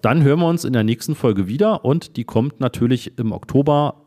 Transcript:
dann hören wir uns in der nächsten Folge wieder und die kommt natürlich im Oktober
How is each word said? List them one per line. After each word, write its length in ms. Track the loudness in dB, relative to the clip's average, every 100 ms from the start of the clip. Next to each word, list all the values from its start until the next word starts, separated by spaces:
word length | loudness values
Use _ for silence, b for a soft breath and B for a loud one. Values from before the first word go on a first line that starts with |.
dann 180 | 2 4
hören 200 | 4 4
wir 60 | 2
uns 160 | 0
in 100 | 0
der 100 | 0
nächsten 320 | 0 -2 -4 -2
Folge 320 | 0 0 -2
wieder 360 | 0 0 0
und 340 | 0 -2 -4 -12
die 80 | -4
kommt 340 | -2 -2 -2
natürlich 580 | -6 -2 0 0 -4 -6
im 140 | -6
Oktober 720 | -6 -2 0 2 2 0 -6